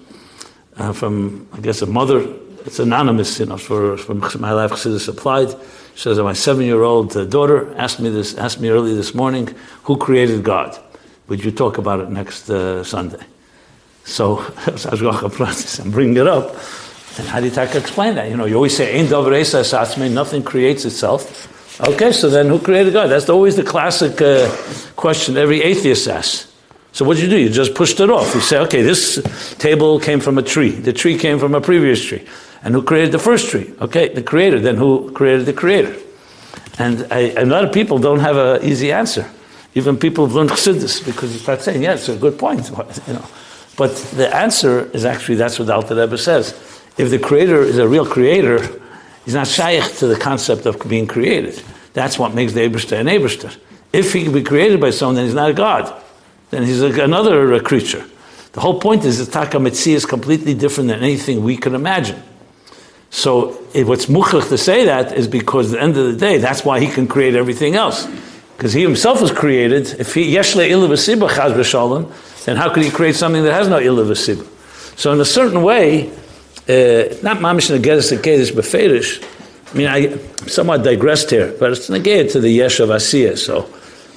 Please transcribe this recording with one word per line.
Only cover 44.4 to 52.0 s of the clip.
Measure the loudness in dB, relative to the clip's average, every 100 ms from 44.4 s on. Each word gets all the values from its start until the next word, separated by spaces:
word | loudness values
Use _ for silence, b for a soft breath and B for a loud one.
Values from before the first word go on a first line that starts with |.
| 0 0 2 0 -2
is | -4
actually, | -4 -4 -2
that's | 0 0 -2
what | -2
the |
Alter | -2 0 0
Rebbe | 0 -2
says. | 0 0 0 -8 B B B -4
If | 0
the | 0
creator | 2 4 4 4
is | 4 4
a | 4
real | 4 2
creator, | 2 2 4 4 2 -2 -10 B B B B
he's | -6
not | -4 -2
shaykh | 0 0 0 -2 -2
to | 0
the | 0
concept | -2 -2 -2 -2
of | -2 -4 -2
being | -2 -2
created. | -2 0 0 -2 -10 -16 B B
That's | -4